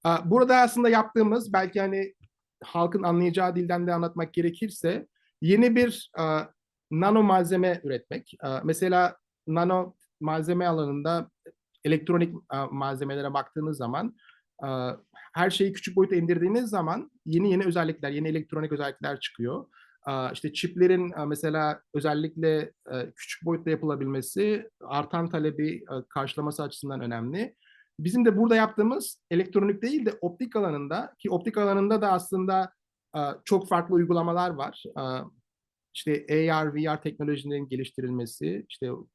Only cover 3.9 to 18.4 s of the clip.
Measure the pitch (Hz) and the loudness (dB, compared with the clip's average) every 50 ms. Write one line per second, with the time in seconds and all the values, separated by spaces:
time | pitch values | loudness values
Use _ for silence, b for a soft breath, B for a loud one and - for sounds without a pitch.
3.9 | 175 170 170 170 170 165 165 160 _ 175 170 170 170 - - 214 180 - - 170 | 0 0 0 -2 -2 -4 -6 -4 _ 0 0 0 0 -2 -8 -8 -8 -4 -4 -2
4.9 | - - - _ _ _ _ _ _ _ - 160 190 208 240 247 233 247 247 240 | -2 -2 -6 _ _ _ _ _ _ _ 2 4 6 8 6 6 6 6 4 2
5.9 | 226 - - - _ - 165 160 156 156 156 - _ _ _ _ _ _ _ _ | 0 -4 -12 -14 _ -4 -2 0 0 0 -2 -4 _ _ _ _ _ _ _ _
6.9 | 156 156 175 196 208 220 214 202 190 185 180 170 185 185 180 185 175 175 - 143 | -2 2 2 4 6 6 6 6 6 4 4 2 2 2 2 2 0 -2 -4 -6
7.9 | 135 120 - _ - - - _ - - - 143 131 131 143 156 160 160 190 185 | -6 -6 -6 _ -12 -12 -12 _ -20 -12 -8 -6 -6 -4 -2 -2 -2 0 2 2
8.9 | 185 180 180 180 180 _ _ _ _ _ _ - 160 165 170 180 185 185 180 180 | 4 4 4 4 2 _ _ _ _ _ _ -4 -2 0 2 2 2 2 0 -2
9.9 | - _ _ _ _ _ 156 151 156 160 156 156 175 175 180 175 165 160 151 143 | -8 _ _ _ _ _ -4 -2 -2 -2 0 0 0 0 2 0 0 0 -2 -2
10.9 | 143 143 143 160 170 170 165 - _ _ _ - - _ _ _ _ _ _ 147 | -4 -4 -2 -2 -2 -2 -4 -8 _ _ _ -20 -20 _ _ _ _ _ _ 0
11.9 | 156 156 156 165 175 175 170 170 170 165 - _ 135 135 139 139 - 139 139 135 | 0 0 0 0 2 2 2 0 -2 -10 -12 _ -6 -6 -6 -6 -6 -4 -4 -4
12.9 | 139 131 143 139 139 143 143 139 139 139 135 - _ 156 151 156 156 131 131 117 | -4 -4 -6 -6 -4 -4 -6 -2 -2 -4 -4 -4 _ -6 -6 -6 -4 -4 -4 -4
13.9 | 123 151 208 226 - b b b b b b b _ _ - 139 135 131 127 127 | -4 -4 -4 -6 -8 b b b b b b b _ _ -8 -6 -6 -4 -4 -6
14.9 | 123 - _ _ _ B B B B 160 175 190 185 - 196 196 190 - - - | -8 -10 _ _ _ B B B B 0 0 0 2 2 0 0 0 -4 -10 -4
15.9 | 180 190 190 196 196 175 170 165 180 170 170 185 208 240 254 220 202 196 165 160 | 2 2 2 4 4 0 2 2 2 2 2 2 2 0 0 0 -2 -2 -2 -2
16.9 | 170 226 320 - _ _ _ 165 156 170 190 208 185 180 202 185 165 175 165 160 | -4 -4 -6 -12 _ _ _ -2 0 2 4 4 4 4 2 2 0 0 0 -2
17.9 | 160 156 147 139 143 147 156 156 156 160 | -2 -2 -4 -4 -2 -2 -2 -2 -2 -4